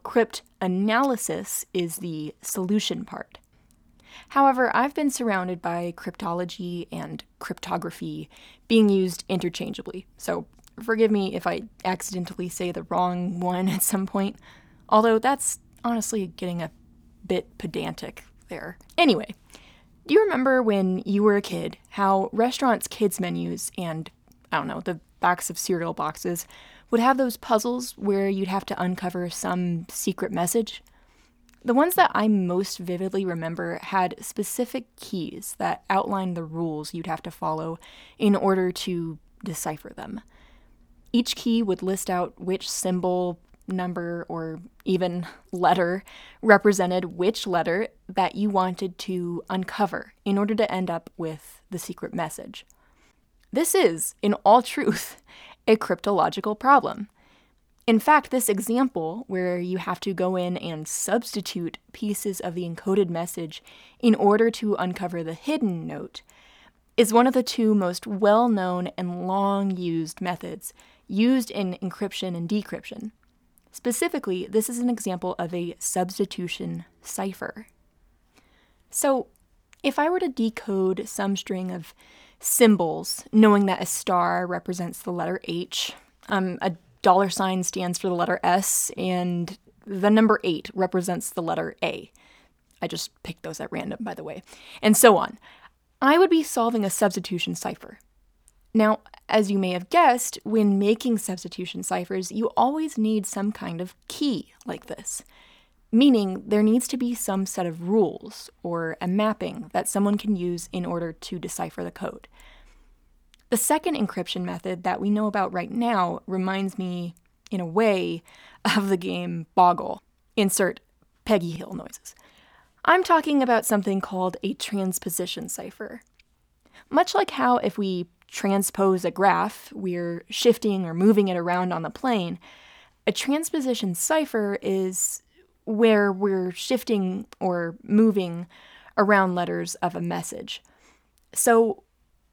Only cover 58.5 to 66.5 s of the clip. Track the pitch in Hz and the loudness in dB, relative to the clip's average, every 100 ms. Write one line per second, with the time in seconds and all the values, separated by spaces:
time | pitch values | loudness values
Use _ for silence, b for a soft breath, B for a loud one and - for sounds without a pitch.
58.5 | 202 226 233 262 185 160 202 - 190 180 | 0 0 0 0 -2 -6 -8 -6 -4 -2
59.5 | 175 180 185 180 180 202 185 185 185 180 | -2 -2 -4 -4 -6 -4 -2 0 0 -2
60.5 | 180 170 156 151 - - 226 233 208 - | -4 -6 -8 -8 -6 -2 -2 -2 -6 -6
61.5 | - 170 - _ - 208 202 208 185 180 | -6 -6 -8 _ -8 -4 -4 -4 -6 -6
62.5 | 170 170 165 - 196 180 170 170 - 165 | -6 -8 -6 0 2 2 -2 -6 -8 -10
63.5 | - B B B B 240 214 202 214 226 | -12 B B B B 4 6 6 6 4
64.5 | 220 214 202 180 175 180 175 160 165 - | 2 -2 0 -2 -4 -6 -6 -8 -8 -2
65.5 | 311 214 170 160 151 - - _ b b | 0 0 -2 -6 -8 -12 -16 _ b b